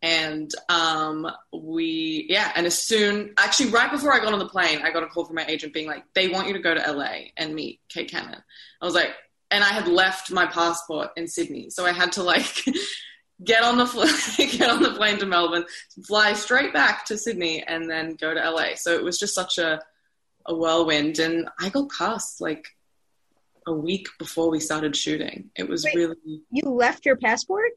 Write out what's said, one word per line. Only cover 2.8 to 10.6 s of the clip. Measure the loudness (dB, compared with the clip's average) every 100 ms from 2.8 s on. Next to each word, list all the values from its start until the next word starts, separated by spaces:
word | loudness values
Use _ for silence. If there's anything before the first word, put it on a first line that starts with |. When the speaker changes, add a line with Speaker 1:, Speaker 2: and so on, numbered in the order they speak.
Speaker 1:
soon, | 0 2 2 2 -2 0
actually, | 2 4 4
right | 4 2
before | 2 2
I | 4
got | 4
on | 0
the | -2
plane, | 0 2 2
I | 0
got | -2
a | -4
call | -6 -6
from | -4
my | -4
agent | -4 -4
being | -6 -6
like, | -8 -4 0
"They | 2
want | 0 -2
you |
to | 0
go | 2
to | 2 0
L | -2
A | -4 -6 -12 -8
and | -6
meet | -6 -8 -10 _
Kate | -10 -6
Cannon." | -8 -10 -14 _ -20 -20 _
I | -2
was | 0
like, | 0 -2 -18 _ _
and | 2
I | 4
had | 2 2
left | 4 4 2 -4
my | 0 0
passport | 2